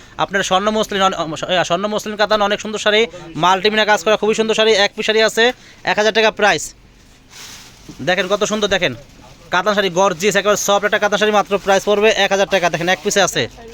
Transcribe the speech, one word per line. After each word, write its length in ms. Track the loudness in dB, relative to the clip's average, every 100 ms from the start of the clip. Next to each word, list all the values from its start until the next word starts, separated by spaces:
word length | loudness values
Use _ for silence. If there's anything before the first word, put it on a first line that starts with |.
| -14 -6
আপনার 240 | -4 -2
স্বর্ণ 240 | 0 0 0
মসলিন, 320 | -2 -2 0
অন-, 160 | 0 -2
অ-, 480 | -6 -6 -2 -2 0
স্বর্ণ 160 | -2 -2
মসলিন 280 | -6 -6 -4
কাতান, 240 | 0 0
অনেক 180 | 0 -2
সুন্দর 180 | -6 -4
শাড়ি, 220 | 0 2 0 -4 -14 0
মাল্টিমিনা 500 | 2 2 2 2 2
কাজ 140 | 2
করা, 120 | 2 0
খুবই 200 | 0 0
সুন্দর 160 | 0 2
শাড়ি, 120 | 2 4
এক 160 | 2 -2
পিস 100 | -2
শাড়ি 160 | 2
আছে, 220 | 2 2 0 0 -12 -10
এক 140 | -4 0
হাজার 160 | 2
টাকা 180 | 2 2
প্রাইস। 320 | 2 2 0 -4 -16 -20 -20 -20 -20 -20 -20 -20 -20 -20 -20 -20 -8
দেখেন 240 | -4 -2 -2
কত 140 | -2
সুন্দর, 240 | -2 -2 -2
দেখেন 260 | 0 -2 -6 -16 -20 -20 -20 -4
কাতান 220 | -2 0 0
শাড়ি 140 | 0
গর্জিয়াস, 460 | 2 0 0 -2 0
একেবারে 220 | 0 0
সফট 260 | 0 0
একটা 160 | 0 0
কাতান 180 | 0 0
শাড়ি, 120 | 2
মাত্র 220 | 0 0 -2
প্রাইস 260 | 2 0 2
পড়বে 240 | 2 2
এক 200 | 2 0
হাজার 160 | 0 0
টাকা। 120 | 0 0
দেখেন 180 | -2 -2
এক 100 | -2
পিসে 180 | 0 0
আছে, 220 | 0 0 -6 -8 -20